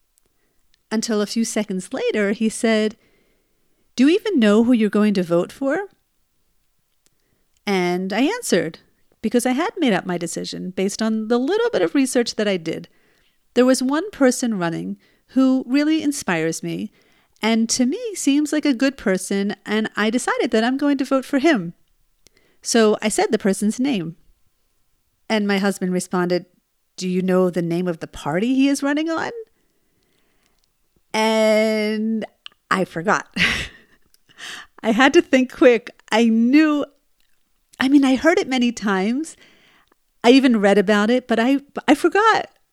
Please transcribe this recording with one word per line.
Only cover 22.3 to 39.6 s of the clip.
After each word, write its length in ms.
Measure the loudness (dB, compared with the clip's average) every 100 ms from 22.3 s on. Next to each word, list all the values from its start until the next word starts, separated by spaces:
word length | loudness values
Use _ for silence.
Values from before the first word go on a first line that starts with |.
| _ _ _
So 340 | -2 2 4 2
I 80 | -2
said 220 | -2 0
the 80 | 0
person's 400 | 0 0 -2 -2
name. 380 | -2 -2 -6 -12 _ _ _ _ _ _ _ _ _ _ _
And 200 | -2 0
my 100 | 0
husband 360 | 0 -2 -2
responded, 520 | -4 -2 -4 0 -2 -4 _ _ _ _ -10
"Do 100 | -4
you 140 | -2
know 280 | 0 2 2
the 120 | 0
name 260 | -2 -2 -4
of 140 | -6
the 60 | -10
party 460 | -10 -4 -2 0
he 140 | 2 2
is 160 | 0
running 260 | -2 -2 -4
on?" 220 | -4 -6 -10 -16 _ _ _ _ _ _ _ _ _ _ _ _ _ _ _ _
And 1120 | -2 0 2 4 4 2 0 -2 -2 -2 -4 -6 _ -20 _ _
I 140 | -2
forgot. 500 | -2 -4 -2 -2 -4 -4 -2 -2 -8 -14 _ _ _
<laughs> 720 | _ _ _ -18 -18 -20 -8
I 80 | -2
had 220 | 2 4
to 80 | 4
think 300 | 4 2 0
quick. 380 | 4 4 4 -2 -20 _
I 140 | 2 2
knew, 600 | 4 4 4 4 0 -4 _ _ _ _ _ _ _ _ _
I 80 | 4
mean, 160 | 4
I 120 | 4 2
heard 220 | 2 2
it 100 | 0
many 220 | 0 -2
times. 640 | -2 -4 -2 -2 -4 -6 -14 _ _